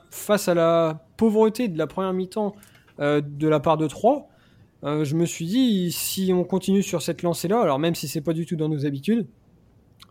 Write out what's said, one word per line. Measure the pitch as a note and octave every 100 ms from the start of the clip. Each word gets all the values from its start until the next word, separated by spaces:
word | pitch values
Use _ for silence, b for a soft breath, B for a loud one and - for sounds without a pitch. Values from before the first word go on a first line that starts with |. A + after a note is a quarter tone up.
| _
face | - - G#3 -
à |
la | E3+ E3 E3+ E3 D#3+ - -
pauvreté | A3+ G#3+ A3 G#3+ B3
de | D#3
la | D#3
première | - F#3+
mi-temps, | F#3 F#3 A3 G3+ G3+ b b b -
euh, | C#3+ D3
de | D3 C#3+ D#3
la | D3+
part | E3 D#3
de | D#3
Troyes. | - A3 C#4+ - b b b b _
Euh, | C#3+ D3+
je | D3 D#3+
me | E3+
suis | - E3+
dit, | A#3+ B3+ G3 F3+
si | - - - F#3
on | F3+
continue | F3 F#3+ - G3
sur | F#3+ F3
cette | - E3
lancée-là, | F3 E3 E3 A3+
alors | F3+ C3+
même | E3
si | E3 D3
c'est | D#3+
pas | D3
du | D#3+ E3
tout | E3
dans | D#3
nos | D3+ D3
habitudes, | C#3 C#3 A#3 F3+ _ _ _ _ _ _ _ -